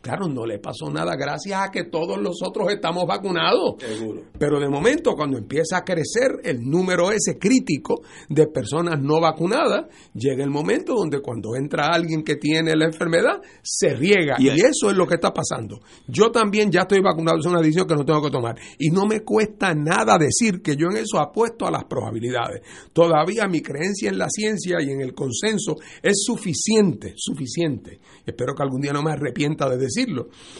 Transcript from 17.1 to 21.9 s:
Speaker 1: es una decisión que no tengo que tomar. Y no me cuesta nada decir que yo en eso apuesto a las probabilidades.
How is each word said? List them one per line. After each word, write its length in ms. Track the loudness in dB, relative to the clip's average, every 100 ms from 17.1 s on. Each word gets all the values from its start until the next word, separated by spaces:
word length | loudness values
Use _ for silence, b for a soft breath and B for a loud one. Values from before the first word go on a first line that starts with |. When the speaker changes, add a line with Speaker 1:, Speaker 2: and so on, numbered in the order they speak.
| 2 2 2
Speaker 1:
es 80 | 2
una 140 | 4
decisión 240 | 4 4 2
que 60 |
no 100 | 2
tengo 160 | 2 2
que 80 | 2
tomar. 260 | -2 -4 -6 B B
Y 120 | 2
no 160 | 4 2
me 140 | 0
cuesta 540 | 2 2 2 0 -2
nada 440 | 0 0 2 4 4
decir 420 | 4 2 2 0
que 160 | -2 0
yo 120 | 0
en 80 | -2
eso 200 | -2 0
apuesto 460 | 0 0 -2 -2 -4
a 40 |
las 140 | -4
probabilidades. 760 | -4